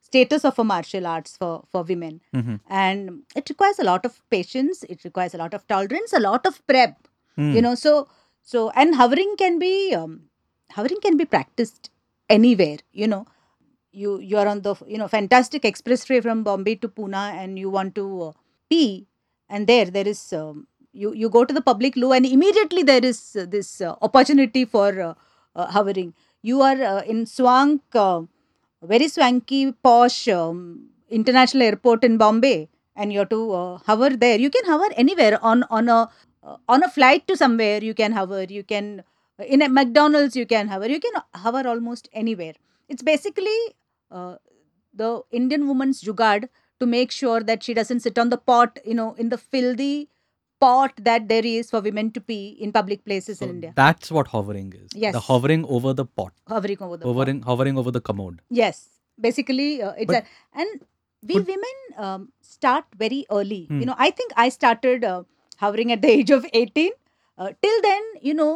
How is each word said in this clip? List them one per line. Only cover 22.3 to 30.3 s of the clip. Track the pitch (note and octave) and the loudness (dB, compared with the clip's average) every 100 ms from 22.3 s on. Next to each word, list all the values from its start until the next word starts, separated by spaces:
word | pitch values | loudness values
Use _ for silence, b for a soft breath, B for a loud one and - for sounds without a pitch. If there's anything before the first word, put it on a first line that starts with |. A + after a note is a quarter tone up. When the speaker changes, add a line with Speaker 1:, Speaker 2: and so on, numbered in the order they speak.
| C4 F#4 G#4 G#4 F4 | 4 4 4 2 0
Speaker 1:
there | C#4+ C4 | 4 4
is, | B3+ A#3 - G#3 | 4 -4 -8 -10
uh, | F3+ | -6
this, | G3+ F#3+ - | -8 -8 -8
uh, | F3 - | -8 -4
opportunity | A3 C4 C4 C#4+ C4 C4 B3 | 2 4 6 4 2 0 0
for, | A3+ G3+ F#3+ | 0 0 0
uh, | E3+ D#3 _ _ _ - | -8 -10 _ _ _ -10
uh, | F3 | -2
hovering. | G3 G3+ G3 F3 - _ _ | 0 0 -2 -6 -12 _ _
You | G#3+ C4 | -4 2
are, | C4+ C4+ | 4 2
uh, | B3+ G3 | -2 -4
in | G3 A3+ | -4 -6
swank, | A3+ - B3 B3+ C#4+ D4 _ | -6 0 4 4 4 0 _
uh, | A#3+ G3 F3 E3 _ _ _ _ _ | 0 2 0 -6 _ _ _ _ _
very | E3 A3 D4+ | 0 0 0
swanky, | D#4 C4 B3 - C4+ C4+ | 2 2 2 -2 -2 -2
posh, | C4+ C4 A#3 B3 B3 | 2 4 6 6 2
um, | - | -2